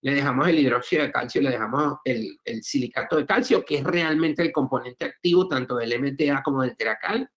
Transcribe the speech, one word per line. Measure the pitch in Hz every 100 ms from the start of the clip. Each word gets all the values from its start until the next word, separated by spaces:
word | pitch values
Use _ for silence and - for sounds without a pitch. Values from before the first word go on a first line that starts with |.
Le | 135
dejamos | 143 143 127 160
el | 165
hidróxido | 135 120 - -
de | 143
calcio, | 123 123 -
le | 139
dejamos | 120 107 131 147 -
el, | - 117 104 98
el | - 113
silicato | - 143 123 - - 160
de | 143
calcio, | 190 156 196
que | - 147
es | 139
realmente | 175 165 156 160 151
el | 165
componente | 151 135 127 123 123 147
activo | - 175 175 185
tanto | 143 127 123
del | 117
M | 120 139 139
T | 151
A | 139
como | 135 139
del | 127 113
Teracal. | 113 110 170 220 262